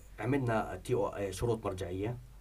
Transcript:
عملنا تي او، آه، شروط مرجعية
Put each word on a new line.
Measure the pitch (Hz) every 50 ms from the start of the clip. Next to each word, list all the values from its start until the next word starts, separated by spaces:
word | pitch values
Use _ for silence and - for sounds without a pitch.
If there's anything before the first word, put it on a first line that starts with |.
| - - - -
عملنا | 107 113 139 139 127 117 113 110 - - 92 92 -
تي | - 123
او، | 107 101 -
آه، | - - 101 98
شروط | 92 - 123 120 113 110 113
مرجعية | 101 95 92 95 87 90 92 101 113 123 - - - - -